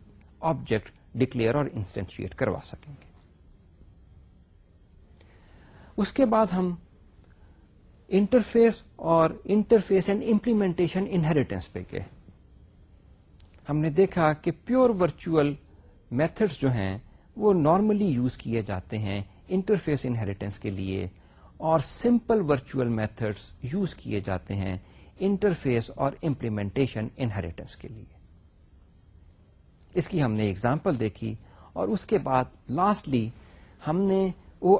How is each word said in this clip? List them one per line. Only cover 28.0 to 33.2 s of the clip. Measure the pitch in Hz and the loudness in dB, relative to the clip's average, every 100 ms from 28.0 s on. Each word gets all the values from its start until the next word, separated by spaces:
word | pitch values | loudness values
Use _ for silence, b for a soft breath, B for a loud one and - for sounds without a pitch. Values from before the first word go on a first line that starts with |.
| 104 - - - - _ - - - - - - - - _ _ _ _ - | -20 -20 -20 -20 -20 _ -20 -20 -20 -20 -20 -20 -20 -20 _ _ _ _ -6
اس | 285 - | -4 -2
کی | 180 | 0
ہم | 127 | 0
نے | 107 | 2
ایگزامپل | 104 92 120 156 196 127 | 0 0 0 0 -2 -2
دیکھی، | 110 - 110 107 B B B | -2 -4 -10 -10 B B B
اور | - 208 | -6 -4
اس | 214 - | -4 0
کے | 202 | 0
بعد | 135 131 127 - - | 2 0 0 -8 -6
لاسٹلی | 139 196 208 - 127 | 0 0 0 0 -2